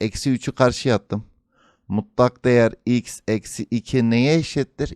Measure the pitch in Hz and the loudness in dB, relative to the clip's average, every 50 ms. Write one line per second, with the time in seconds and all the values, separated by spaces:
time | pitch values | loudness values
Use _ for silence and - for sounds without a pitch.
0 | - 110 - - - 139 131 117 - - - - 135 123 117 - - 135 117 101 | -6 -6 -6 -4 -2 -2 -2 -2 -4 -6 -2 2 2 2 2 0 0 0 0 0
1 | - - - 104 113 - _ _ _ _ _ _ _ _ _ _ _ - 98 104 | -2 -4 -8 -8 -8 -10 _ _ _ _ _ _ _ _ _ _ _ -6 -4 -4
2 | 101 - _ - 123 123 - _ - 123 123 120 117 110 - - _ - 123 120 | -6 -4 _ 2 2 2 0 _ 0 2 4 4 4 4 0 -2 _ -2 -2 -2
3 | 101 - - - - - 110 107 - - - - 117 - - 117 - - - 131 | -2 -4 -10 -10 -6 -4 -4 -4 -4 -8 -12 -12 -6 -4 -4 -6 -4 -2 0 0
4 | 117 113 117 117 123 143 156 165 156 - - 147 135 - _ - 139 151 170 | 2 2 2 2 2 2 2 0 0 -2 -4 -4 -6 -4 _ -8 -8 -8 -8